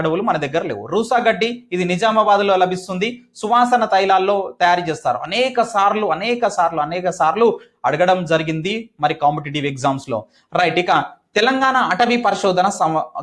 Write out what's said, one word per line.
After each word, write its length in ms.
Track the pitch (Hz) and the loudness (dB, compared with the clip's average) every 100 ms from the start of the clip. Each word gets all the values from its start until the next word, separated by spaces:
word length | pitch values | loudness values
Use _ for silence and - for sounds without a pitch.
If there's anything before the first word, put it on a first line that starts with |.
అడవులు 240 | 160 165 220 | 0 0 -2
మన 60 | 160 | -2
దగ్గర 180 | 143 160 170 | -2 -4 -4
లేవు. 160 | 104 104 | -6 -4
రూసా 240 | 180 233 247 233 | -4 0 0 2
గడ్డి, 220 | 185 226 240 - 180 | 0 -2 -4 -8 -4
ఇది 100 | 180 | -2
నిజామాబాద్లో 640 | 180 220 220 208 202 202 185 | 0 2 2 4 4 4 2
లభిస్తుంది, 460 | 185 185 - 185 220 240 - - | 2 0 -6 -6 -4 -6 -16 -10
సువాసన 420 | 208 233 240 247 214 | 0 2 4 2 2
తైలాల్లో 440 | 190 196 190 190 202 185 - | 2 4 2 2 0 -4 0
తయారు 220 | 175 180 165 | 2 2 0
చేస్తారు. 300 | 151 - 117 147 | -4 -2 -4 -4
అనేక 340 | 208 254 247 226 | -2 -2 0 -2
సార్లు, 340 | 208 202 214 202 160 | 2 2 2 -2 -2
అనేక 320 | 214 240 226 190 | -2 -2 -2 0
సార్లు, 240 | 170 160 151 | 0 0 -4
అనేక 200 | 175 180 - | -2 -4 0
సార్లు 280 | 160 202 233 - - _ 127 | 0 2 2 0 -8 _ -2
అడగడం 280 | 151 180 185 165 | 2 2 2 2
జరిగింది 420 | 160 160 160 170 220 233 _ | 0 0 -4 -4 -6 -8 _
మరి 100 | 151 156 | -2 0
కాంపిటీటివ్ 480 | 147 151 147 147 139 | 0 0 -6 -4 -4
ఎగ్జామ్స్‌లో. 460 | 135 139 135 135 113 - _ _ - | -2 -4 -4 -4 -8 -8 _ _ -2
రైట్, 160 | 175 175 | 0 0
ఇక 80 | 180 165 139 - _ 208 | 0 0 0 -10 _ 0
తెలంగాణ 400 | 233 262 262 262 240 | 2 2 2 2 0
అటవీ 240 | 180 240 240 220 | 2 2 2 0
పరిశోధన 400 | 196 196 180 190 196 | 0 0 2 0 0
సమ-, 240 | 165 160 - - | 0 0 -4 -10